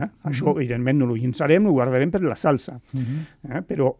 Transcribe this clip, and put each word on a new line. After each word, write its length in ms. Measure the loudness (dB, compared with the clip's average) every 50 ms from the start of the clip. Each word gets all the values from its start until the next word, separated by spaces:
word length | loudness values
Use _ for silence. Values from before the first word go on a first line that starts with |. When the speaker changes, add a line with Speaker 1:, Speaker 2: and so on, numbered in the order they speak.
Speaker 1:
Eh? 40 | -8
Speaker 2:
Mhm. 260 | -8 -10 _ -8 -6
Speaker 1:
Això, 240 | -4 -2 0 0 0
evidentment, 420 | 0 -2 -2 -2 -2 0 2 2 2
no 80 | 2
lo 100 | 2 0
llençarem, 480 | -2 -2 -4 -2 -2 2 4 4 4 4
lo 80 | 4 4
guardarem 360 | 2 2 2 2 2 2 2
per 100 | 0 -2 -2
la 120 | -2 -4
salsa. 440 | 0 0 2 2 2 -2 -6 -16 -16 -16 -8 -6
Speaker 2:
Mhm. 320 | -6 -4 -4 -6 -8 -8 -12 -16 _ -14 -8
Speaker 1:
Eh? 100 | -8 -8
Però, 340 | -6 -6 -2 0 0 0 0 _